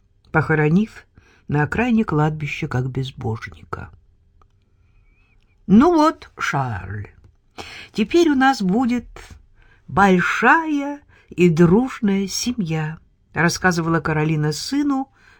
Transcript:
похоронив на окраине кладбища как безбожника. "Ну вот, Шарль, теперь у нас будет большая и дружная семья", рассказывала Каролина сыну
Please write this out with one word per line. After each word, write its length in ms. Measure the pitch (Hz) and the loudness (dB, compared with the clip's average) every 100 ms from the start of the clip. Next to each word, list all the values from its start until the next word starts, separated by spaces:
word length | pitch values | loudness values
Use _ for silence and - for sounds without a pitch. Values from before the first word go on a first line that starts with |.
| _ _ _ | _ _ _
похоронив 720 | 160 - 156 151 175 220 - - _ _ _ - | -2 0 0 2 2 0 -6 -20 _ _ _ -4
на 160 | 147 | -2
окраине 420 | 147 - 247 226 | -2 -2 0 0
кладбища 640 | 208 151 156 156 147 - 151 | 0 0 0 -2 -8 -8 -6
как 220 | 123 131 | -4 -4
безбожника. 1000 | 131 131 - 117 113 - - - - - - _ _ _ _ _ _ _ _ _ _ _ _ _ _ _ _ - | -6 -8 -8 -8 -8 -12 -18 -14 -14 -14 -20 _ _ _ _ _ _ _ _ _ _ _ _ _ _ _ _ 4
"Ну 280 | 208 330 | 6 6
вот, 360 | 330 302 320 - - | 4 2 0 -14 -10
Шарль, 720 | - 147 127 98 92 104 - _ _ _ _ - - - - | -6 -4 -4 -6 -10 -12 -14 _ _ _ _ -20 -18 -18 -10
теперь 380 | - 220 339 330 | -4 0 2 4
у 40 | |
нас 280 | 269 262 262 | 4 2 2
будет 440 | 190 214 247 240 - - - - _ _ _ _ - | 0 0 0 -4 -6 -20 -20 -20 _ _ _ _ -4
большая 1120 | 135 196 185 - - 233 320 320 285 285 294 _ _ _ | 2 4 4 2 0 2 2 2 -4 -4 -10 _ _ _
и 200 | - 180 | 2 2
дружная 800 | 156 170 202 262 - 202 196 190 | 6 4 4 0 -4 -2 -2 -4
семья", 720 | - 240 247 160 160 156 160 _ _ _ | -6 -6 -6 -4 -4 -6 -10 _ _ _
рассказывала 680 | - 165 - 185 170 165 165 | -2 -2 0 -2 0 -2 -2
Каролина 520 | 160 156 156 156 151 | -2 -2 0 0 -2
сыну 600 | 147 - 277 294 269 262 _ _ | -4 -6 -4 -2 -2 -6 _ _